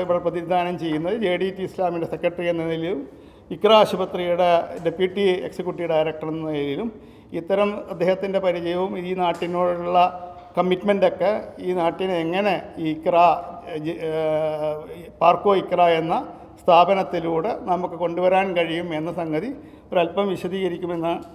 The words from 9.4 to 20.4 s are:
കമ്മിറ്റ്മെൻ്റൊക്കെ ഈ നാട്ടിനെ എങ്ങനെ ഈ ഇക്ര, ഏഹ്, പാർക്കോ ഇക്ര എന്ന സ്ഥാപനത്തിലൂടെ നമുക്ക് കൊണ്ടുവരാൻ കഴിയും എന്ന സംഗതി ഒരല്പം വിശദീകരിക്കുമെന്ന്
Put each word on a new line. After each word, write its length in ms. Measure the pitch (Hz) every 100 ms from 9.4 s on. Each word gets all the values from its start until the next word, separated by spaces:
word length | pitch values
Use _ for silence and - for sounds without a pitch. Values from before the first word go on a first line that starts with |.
| 175 175 180 175 175 180 180 - - - - 175
കമ്മിറ്റ്മെൻ്റൊക്കെ 760 | 180 180 208 202 185 - 185 220 - - 185
ഈ 40 | 180
നാട്ടിനെ 340 | 165 - 190 175 165
എങ്ങനെ 300 | 185 208 165 - 170
ഈ 40 | 160 156
ഇക്ര, 200 | 185 170 175 147 - - - 156
ഏഹ്, 920 | 151 170 160 160 156 156 156 151 151 151 160 170 165 -
പാർക്കോ 320 | 170 175 208 190
ഇക്ര 180 | - 175 175 165
എന്ന 160 | 165 220 - - - -
സ്ഥാപനത്തിലൂടെ 880 | - 170 175 190 185 175 165 165 214 233 214
നമുക്ക് 260 | 175 180 165
കൊണ്ടുവരാൻ 440 | 170 170 185 190 196 175
കഴിയും 300 | 165 165 175 156
എന്ന 120 | 165 175
സംഗതി 300 | 160 156 240 - - - -
ഒരല്പം 340 | 180 170 196 202
വിശദീകരിക്കുമെന്ന് 800 | 170